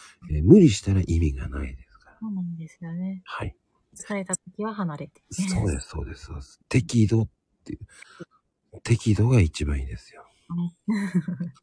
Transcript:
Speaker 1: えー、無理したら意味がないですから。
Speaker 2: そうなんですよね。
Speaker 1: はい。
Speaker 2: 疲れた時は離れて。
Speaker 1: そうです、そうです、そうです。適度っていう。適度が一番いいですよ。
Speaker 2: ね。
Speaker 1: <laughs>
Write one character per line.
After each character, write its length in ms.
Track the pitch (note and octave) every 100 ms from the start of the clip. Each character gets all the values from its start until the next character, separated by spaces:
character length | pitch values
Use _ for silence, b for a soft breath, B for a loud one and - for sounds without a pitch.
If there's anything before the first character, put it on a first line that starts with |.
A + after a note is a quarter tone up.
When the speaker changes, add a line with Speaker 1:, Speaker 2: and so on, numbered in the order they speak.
| B B E2+
Speaker 1:
え 80 | D2+
ー、 40 |
無 160 | E2+ G3+
理 100 | D#3+
し 120 | F#2+
た 120 | G2+
ら 80 | F#2+
意 180 | E2+ E2
味 140 | D#2
が 160 | C2+ -
な 180 | C#2 C2+
い 80 | C2
で 80 | -
す 80 | _
か 120 | _
ら。 60 | _
Speaker 2:
そ 60 | A3
う 40 |
な 80 | F#3+
ん 140 | F3 E3
で 120 | D#3+
す 140 | -
よ 100 | E3
ね。 280 | E3+ F#3+ F#3+ -
Speaker 1:
は 200 | - -
い。 100 | - _ _ _ -
Speaker 2:
疲 180 | -
れ 100 | G3+
た 120 | F#3+ F#3
時 280 | - -
は 100 | G#3+
離 240 | G#3 F3 D3
れ 100 | C#3+
て。 140 | _ _
Speaker 1:
そ 320 | - F#3+ F3+
う 80 | G#2
で 80 | C#2
す、 100 | -
そ 120 | D2+
う 40 | C2+
で 100 | -
す、 100 | -
そ 80 |
う 20 | D2
で 60 |
す。 180 | - _ _
適 380 | B2+ - A#2+ G#2
度 160 | A2+
っ 40 | G#2 - _ _ -
て 80 |
い 20 | -
う。 40 | - B B B F3 _ _ _ _ -
適 320 | - A#2+ A2+ G2+
度 140 | A#2
が 100 | B2+
一 260 | D#2+ - D2
番 140 | C#2+
い 40 |
い 20 | C2
で 120 | -
す 160 | -
よ。 100 | - - _ - E3+
Speaker 2:
ね。 200 | F3 - -
Speaker 1:
<laughs> 680 | G#3+ G3 F3+ E3 F3+ E3+ -